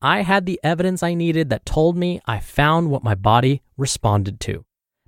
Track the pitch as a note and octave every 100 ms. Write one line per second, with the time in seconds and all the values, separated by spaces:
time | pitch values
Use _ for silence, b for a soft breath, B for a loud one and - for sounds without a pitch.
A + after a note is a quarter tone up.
0 | C3+ G3 F#3 G3 F#3 F3+ D3+ E3+ F#3 F#3
1 | F3 E3+ E3+ D#3+ C#3+ A2+ - D#3 E3 F3
2 | F3 F3 - G#2+ - - D3 E3 E3 C#3
3 | A2 G2 G2+ A#2 C3 C#3 - - C3+ -
4 | A2 G#2 G2 - - F#2 - _ _ _